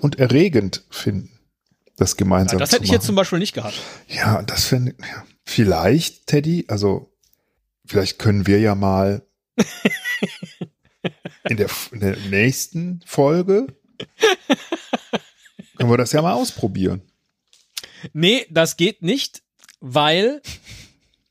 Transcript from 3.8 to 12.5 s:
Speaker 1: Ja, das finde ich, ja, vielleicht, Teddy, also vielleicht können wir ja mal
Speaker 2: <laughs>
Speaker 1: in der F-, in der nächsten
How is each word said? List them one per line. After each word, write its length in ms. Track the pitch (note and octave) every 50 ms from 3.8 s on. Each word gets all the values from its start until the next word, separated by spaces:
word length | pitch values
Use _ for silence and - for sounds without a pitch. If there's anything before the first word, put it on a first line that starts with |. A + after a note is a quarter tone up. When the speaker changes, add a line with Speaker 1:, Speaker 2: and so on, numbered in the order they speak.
| - - - - - -
Speaker 1:
Ja, 340 | - - - G#2+ G#2+ G2 G2+
das 240 | A#2 - - -
finde 280 | - C3+ B2+ B2 B2+ - -
ich, 60 | -
ja, 180 | - - - - - _ _ -
vielleicht, 800 | - - - A2+ G2 F2+ D#2+ E2+ F#2+ B2+ E3+ E3+ - - - _
Teddy, 400 | - - D3 D3 D#3+ E3+ F3 - -
also 440 | A2+ G2+ G#2 G2+ F#2 F2 - - _ _ _ _ _ _ _ _ _ _ _ _ _ _ _
vielleicht 320 | - - - F#2+ - - -
können 280 | - A2+ G2+ G2+ F#2
wir 140 | F#2+ G2+ G2+
ja 140 | A2 G#2+ G2+
mal 480 | G2 G2 F#2+ F#2+ F#2+ G2 G2 G2+ G#2 - _ _ _ _ _ _
Speaker 2:
<laughs> 60 | - G#3+ - - - - - - - G5 - B5 A#5+ - - - - - E3 - - F3+ D#3 _ _ _ _ _ _ - F3 - _ - - - _ - -
Speaker 1:
in 80 | A#2
der 100 | G#2 G2+
F-, 240 | - - - - - -
in 80 | G#2
der 160 | G2 F#2+ G2
nächsten 840 | G#2 G2+ G2 G2 G2 G#2+ C3